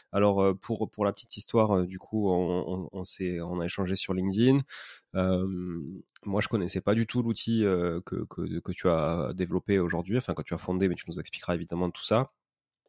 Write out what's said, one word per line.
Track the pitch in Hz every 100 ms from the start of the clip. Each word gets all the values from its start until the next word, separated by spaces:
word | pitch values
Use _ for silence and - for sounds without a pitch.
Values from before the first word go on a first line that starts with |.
| -
alors, | 101 104 98
euh, | 98 95
pour, | - 110 107
pour | - 104
la |
petite | 98 - -
histoire, | - 117 107 98
euh, | 90
du | 95
coup, | - 110 101
on, | 90 87 90 -
on, | 92 87
on | 95
s'est, | 92 - 92 85
on | 85 90
a | 87
échangé | - 90 95
sur | - 92
LinkedIn. | 95 98 123 139 135 - - - _ 95
Euh, | 92 92 95 92 90 85 73 95 - -
moi, | - 98
je | -
connaissais | 110 90 95
pas | - 113
du | 113
tout | 123
l'outil, | 117 110 - 113 104
euh, | 90 87 85
que, | - - 82
que, | - 87 85
que | -
tu | 90 92
as | 82 78 85 65
développé | 90 87 90 - 98
aujourd'hui, | 87 85 90 120
enfin, | -
que | 80
tu | 78 82
as |
fondé, | - 92 95
mais | 87
tu | -
nous | 87
expliqueras | 80 - -
évidemment | 87 85 85 90
tout | -
ça. | - 110 135 _ _ _ _ _